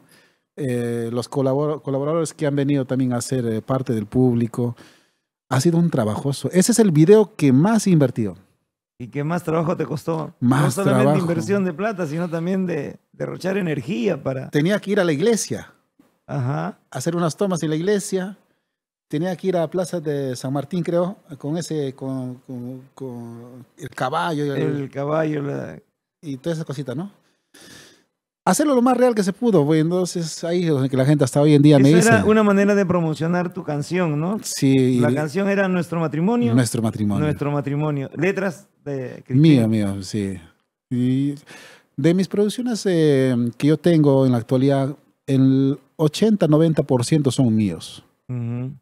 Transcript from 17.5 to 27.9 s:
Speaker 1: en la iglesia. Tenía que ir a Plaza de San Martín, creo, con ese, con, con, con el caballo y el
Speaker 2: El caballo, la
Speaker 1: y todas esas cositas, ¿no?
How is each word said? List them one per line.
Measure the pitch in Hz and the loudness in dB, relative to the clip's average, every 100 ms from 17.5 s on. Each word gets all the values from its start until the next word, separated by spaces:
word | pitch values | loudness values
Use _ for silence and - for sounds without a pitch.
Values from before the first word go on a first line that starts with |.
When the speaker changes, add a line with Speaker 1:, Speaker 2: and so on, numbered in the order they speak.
| 170 | -2
Speaker 1:
en | 160 | -2
la | |
iglesia. | 156 180 208 - 190 185 190 _ _ _ _ _ _ _ | -2 -2 -2 -2 -6 -6 -12 _ _ _ _ _ _ _
Tenía | 151 180 | -4 -4
que | 175 185 | -4 -2
ir | 175 | -2
a | 156 | -2
Plaza | 180 175 175 | -4 -4 -6
de | 151 143 135 123 | -4 -4 -4 -6
San | 131 | -6
Martín, | 139 135 180 | -6 -4 -4
creo, | 165 170 180 202 - 147 | -2 -2 -2 -6 -16 -12
con | 143 165 | -8 -6
ese, | 156 156 139 | -6 -6 -6
con, | 131 135 131 127 123 - | -8 -8 -8 -8 -12 -14
con, | 127 123 131 131 | -12 -12 -14 -18
con | - 135 120 117 117 120 123 - - | -16 -14 -12 -14 -16 -20 -20 -20 -18
el | - | -14
caballo | - 131 160 175 147 | -8 -4 -4 -4 -4
y | 147 | -4
el | 139 156 147 | -2 -4 -4
Speaker 2:
El | 135 | -8
caballo, | 135 143 156 160 147 | -8 -4 -2 -2 -4
la | 143 135 - 80 - _ _ _ | -6 -8 -10 -14 -20 _ _ _
Speaker 1:
y | 160 131 | -14 -8
todas | 170 160 | -6 -6
esas | |
cositas, | 160 143 127 | -8 -10 -8
¿no? | 123 196 _ _ _ _ - - - - | -8 -10 _ _ _ _ -20 -20 -20 -20